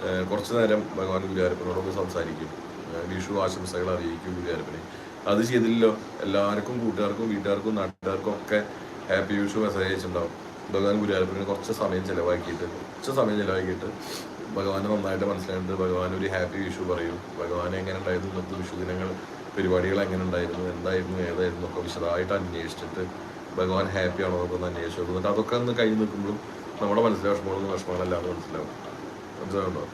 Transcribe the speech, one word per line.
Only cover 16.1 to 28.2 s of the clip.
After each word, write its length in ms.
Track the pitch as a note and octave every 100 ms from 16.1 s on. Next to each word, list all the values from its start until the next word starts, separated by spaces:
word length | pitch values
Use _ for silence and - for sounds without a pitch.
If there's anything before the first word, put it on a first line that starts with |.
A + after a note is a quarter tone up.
| F#2+
ഒരു 100 | F#2+
ഹാപ്പി 260 | F#2+ F2 G2 F#2+
വിഷു 180 | F2 F#2
പറയും. 260 | F2 E2+ F2 F2+ E2
ഭഗവാൻ 300 | E2+ F2 F2+ F#2+
എങ്ങനെ 160 | F#2+ F#2+
ഉണ്ടായിരുന്നു, 300 | F2+ F2+ F#2+
ഇന്നത്തെ 220 | F#2+ F2+ F#2+
വിഷു 160 | F#2 F2+
ദിനങ്ങൾ 280 | F2+ F2+ F#2+ F#2 - - - -
പരിപാടികൾ 420 | F#2 F2+ F2+ G2
എങ്ങനെ 180 | G2 F#2 F#2
ഉണ്ടായിരുന്നു, 380 | F2+ F2 F2 F#2
എന്തായിരുന്നു, 460 | F2 F2+ F#2 F2+ F#2 F2
ഏതായിരുന്നു 380 | E2+ F2+ F2 F2
ഒക്കെ 120 | F2+ F2
വിശദമായിട്ട് 460 | E2+ E2+ F2 F#2 G2
അന്വേഷിച്ചിട്ട് 640 | F2+ E2+ E2 - E2 F2 F#2 - - - - -
ഭഗവാൻ 280 | F#2 F#2 F#2+
ഹാപ്പി 280 | F#2+ F2+ F2+ F#2
ആണോ 80 | F2+
എന്നൊക്കെ 200 | F2+ F2+
ഒന്ന് 100 | F2+
അന്വേഷിച്ചു 300 | E2+ E2+ F2
നോക്കും. 140 | F2
എന്നിട്ട് 160 | F#2 G2
അതൊക്കെ 220 | G2+ G#2+ B2
ഒന്ന് 120 | A#2+ A#2
കഴിഞ്ഞ് 180 | A2+ A2
നിൽക്കുമ്പോഴും 360 | G#2+ G2+ G2+ G#2 - - - -
നമ്മുടെ 220 | G#2 G#2 A2+
മനസ്സിലെ 240 | G2 G2+
വിഷമങ്ങളൊന്നും 380 | G2+ F#2+ F#2+ G2 F#2
വിഷമങ്ങളല്ലാതെ 520 | F#2 F2+ F2+ F2